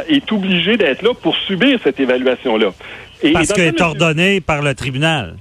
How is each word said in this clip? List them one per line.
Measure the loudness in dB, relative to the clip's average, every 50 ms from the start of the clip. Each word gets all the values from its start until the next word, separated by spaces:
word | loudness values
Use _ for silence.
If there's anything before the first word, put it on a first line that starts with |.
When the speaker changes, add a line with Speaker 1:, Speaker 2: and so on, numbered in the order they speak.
| 0 2
Speaker 1:
est | 0 0 2 0
obligé | -2 -2 0 0 0 0 2 2 2 2
d'être | 2 2 0 0
là | 0 -2 -2
pour | 0 -2 -2 -2
subir | -2 -2 -4 -2 2 2 2 2 2 0
cette | 0 0 0
évaluation-là. | 0 0 0 2 2 0 0 0 0 0 0 2 0 0 -2 -6 -14 -18 -18 -18 -20 -20 -8 -2
Et, | 0 2 2
Speaker 2:
Parce | 2 2
Speaker 1:
et | 0
dans | 0
Speaker 2:
qu'elle | 0 0
Speaker 1:
le | 2
Speaker 2:
est | 2
Speaker 1:
cas | 0 0
de | 0
Speaker 2:
ordonnée | 0 0 0 0 2 2 2 2 0 0
par | 0 -2 -2 -2
le | 0 -2 -2
tribunal. | -4 -6 -6 -4 -2 0 0 0 -2 -4 -6 -10 -16